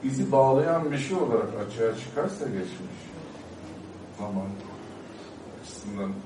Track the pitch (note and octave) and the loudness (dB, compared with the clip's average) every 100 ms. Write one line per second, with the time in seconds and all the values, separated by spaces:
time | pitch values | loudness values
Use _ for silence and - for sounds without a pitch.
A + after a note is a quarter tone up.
0 | C3+ C3 C3 C#3 C3+ C#3 D3+ E3 D3+ C#3 | 0 2 6 8 10 8 6 4 4 0
1 | - F#3 C#3+ A2+ G2+ - G2+ A#2 A2+ G2+ | 0 2 4 4 2 -2 -4 2 2 2
2 | - C#3 F#3 - C3 G2 F2+ - - - | -4 -2 -2 -2 -2 -2 -4 -6 -10 -10
3 | - - - - - - - - - - | -12 -12 -12 -12 -14 -14 -12 -12 -12 -14
4 | - - G#2 G2 G2 G2+ - - - - | -14 -8 -2 -2 -2 -6 -10 -12 -12 -12
5 | - - - - - - - - G#2 - | -14 -14 -14 -14 -14 -14 -14 -10 -8 -4
6 | G2 - | -2 -4